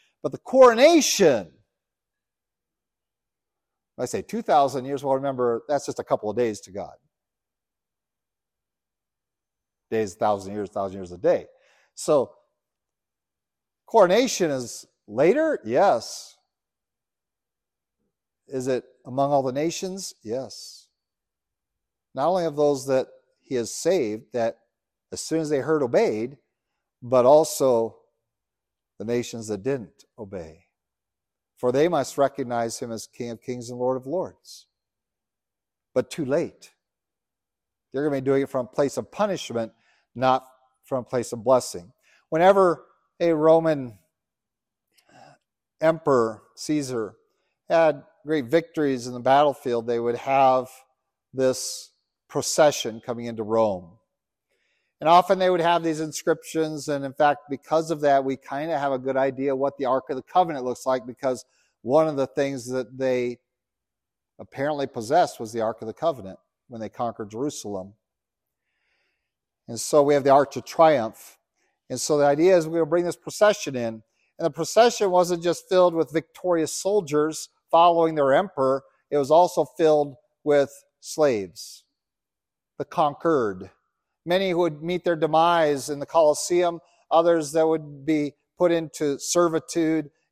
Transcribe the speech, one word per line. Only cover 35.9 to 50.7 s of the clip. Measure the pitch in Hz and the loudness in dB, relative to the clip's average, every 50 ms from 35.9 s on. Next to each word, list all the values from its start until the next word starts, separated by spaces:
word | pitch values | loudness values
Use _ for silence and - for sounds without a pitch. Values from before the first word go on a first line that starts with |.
| _ | _
But | 123 120 - | -4 -4 -4
too | - - 151 | -6 -8 -4
late. | 123 139 170 151 98 - _ - - _ _ _ _ _ _ _ _ _ _ _ _ _ _ _ _ _ _ _ _ _ _ _ _ | -2 -2 -2 -2 -4 -10 _ -20 -20 _ _ _ _ _ _ _ _ _ _ _ _ _ _ _ _ _ _ _ _ _ _ _ _
They're | - 135 | -6 -4
gonna | 147 156 139 | -2 -2 -2
be | 135 131 | -2 0
doing | 139 135 139 | 0 0 0
it | 139 - | 0 -2
from | - 131 120 | -4 -6 -6
a | - | -4
place | - - 147 135 - | -2 -2 -2 -2 -2
of | 127 110 - | -6 -10 -8
punishment, | - - 208 208 180 - - - 117 117 113 113 - _ _ _ _ _ _ _ _ | -4 -4 -2 -2 -2 -6 -8 -8 -6 -6 -6 -8 -10 _ _ _ _ _ _ _ _
not | 117 127 127 131 131 - - _ _ _ _ _ _ _ | -2 2 2 2 0 -2 -8 _ _ _ _ _ _ _
from | _ 139 127 | _ -8 -8
a | 117 | -6
place | - - 123 113 - | -4 -4 -4 -4 -6
of | 123 117 104 | -8 -4 2
blessing. | 123 131 123 - - - 90 85 - _ _ _ _ _ _ _ _ | 2 2 2 2 -2 -10 -14 -16 -18 _ _ _ _ _ _ _ _
Whenever | 160 160 175 190 202 196 190 175 156 - - _ _ _ _ _ _ - | 0 4 6 6 6 6 4 4 2 -2 -6 _ _ _ _ _ _ -2
a | 175 170 | 0 0
Roman | 165 151 151 160 165 165 165 160 156 139 127 120 104 _ _ _ _ _ _ _ _ _ _ _ _ _ _ _ _ _ _ _ _ _ _ _ _ - - - _ _ _ _ _ _ _ _ _ _ | 2 4 4 6 6 6 4 0 -2 -2 -6 -10 -14 _ _ _ _ _ _ _ _ _ _ _ _ _ _ _ _ _ _ _ _ _ _ _ _ -20 -20 -20 _ _ _ _ _ _ _ _ _ _
emperor, | 156 160 160 160 - 151 135 123 113 113 110 110 _ _ _ | 0 0 0 0 0 2 2 2 2 0 -4 -8 _ _ _
Caesar, | - - - 151 151 139 127 127 117 107 92 - _ _ _ _ _ _ _ _ _ _ - | -12 -6 -4 -4 -4 -4 -4 -6 -6 -6 -8 -10 _ _ _ _ _ _ _ _ _ _ 0
had | 170 165 165 156 143 143 - _ _ _ - | 2 2 4 2 0 -2 -8 _ _ _ -6
great | 147 156 156 123 | -4 -4 -4 -2
victories | 117 147 170 165 - - 160 151 139 135 123 117 | 0 0 0 0 -2 -4 -2 -2 -2 -2 -4 -6
in | 127 123 | -10 -10
the | 123 | -4
battlefield, | 120 127 135 143 151 147 135 - - 131 120 117 113 | 0 4 4 4 4 2 0 -2 -4 -4 -4 -2 -2
they | 120 120 117 | -2 -4 -2
would | 117 120 120 | -2 -2 -4
have | 120 - 139 135 135 135 131 127 131 123 - | -4 -4 -2 2 4 4 4 4 2 0 -4